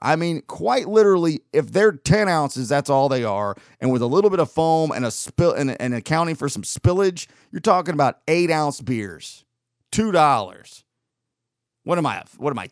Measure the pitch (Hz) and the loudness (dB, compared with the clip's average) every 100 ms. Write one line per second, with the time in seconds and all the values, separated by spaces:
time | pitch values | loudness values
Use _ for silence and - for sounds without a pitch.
0 | 123 160 170 165 - - 180 254 196 214 | -2 0 0 -4 -8 -6 -2 -2 2 4
1 | 208 185 170 156 _ 147 127 185 214 151 | 6 4 2 -2 _ -2 0 2 2 2
2 | - 208 202 165 143 - 120 143 135 139 | 2 2 2 0 0 -4 -2 -2 2 2
3 | 139 131 117 101 104 98 _ - 127 127 | 2 0 -2 -2 -4 -6 _ -6 -2 0
4 | 120 156 208 190 151 - 160 160 160 - | 2 4 2 2 -2 0 0 0 0 -2
5 | 123 - - - 170 - 139 - 123 120 | -6 -6 -10 0 0 0 -2 -4 -6 -6
6 | - 160 170 160 143 120 98 - - 180 | -4 -2 -2 -4 -6 -8 -10 0 0 2
7 | 196 175 - _ _ 185 226 185 175 156 | 0 -2 -12 _ _ -6 0 2 2 0
8 | 135 - - 165 175 156 151 135 123 120 | 0 0 -2 0 2 0 -2 -4 -6 -6
9 | 101 80 - - _ _ _ _ - - | -6 -12 -18 -20 _ _ _ _ -8 -2
10 | 220 175 151 131 95 90 - - _ _ | 0 4 4 4 -2 -12 -20 -20 _ _
11 | _ _ _ _ _ _ _ _ - 175 | _ _ _ _ _ _ _ _ -4 -2
12 | 147 98 - - 143 123 120 | -2 -4 -10 -8 -6 -6 -8